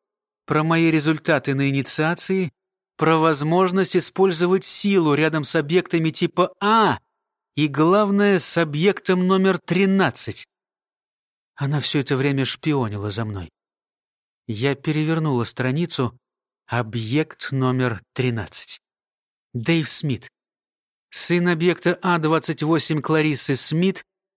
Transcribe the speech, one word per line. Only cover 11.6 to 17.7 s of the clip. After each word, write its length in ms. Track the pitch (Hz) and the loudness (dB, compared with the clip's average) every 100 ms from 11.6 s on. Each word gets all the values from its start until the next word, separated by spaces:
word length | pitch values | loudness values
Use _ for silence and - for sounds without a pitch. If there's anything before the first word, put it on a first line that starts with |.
| 139 147 | -4 -2
всё 200 | - 151 | -2 -2
это 160 | 131 135 | -2 0
время 300 | 139 139 127 | 0 0 -2
шпионила 640 | - 160 143 113 104 104 | -4 -2 -2 -2 -4 -6
за 160 | 101 107 | -6 -6
мной. 240 | 98 80 _ _ _ _ _ _ _ _ _ - | -8 -12 _ _ _ _ _ _ _ _ _ -12
Я 280 | 107 135 | -4 -2
перевернула 680 | 135 - 151 156 165 156 127 | -2 -2 -2 -2 -2 0 -2
страницу. 760 | 113 - 127 139 175 - 123 - _ _ _ _ _ | -2 -2 -2 -2 -4 -2 -4 -6 _ _ _ _ _
Объект 840 | 117 110 113 110 139 156 - - | -4 -4 -6 -4 -2 -4 -8 -8
номер 500 | 135 131 | -2 0